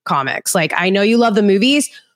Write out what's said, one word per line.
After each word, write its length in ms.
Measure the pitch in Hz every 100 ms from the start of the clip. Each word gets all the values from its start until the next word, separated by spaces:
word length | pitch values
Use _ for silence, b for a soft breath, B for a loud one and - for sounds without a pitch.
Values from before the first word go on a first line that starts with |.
comics. 500 | - 147 147 - -
Like, 200 | 185 160 -
I 140 | 180
know 100 | 196
you 160 | 208 233
love 200 | 233 214
the 60 |
movies, 460 | 208 196 247 285 - B B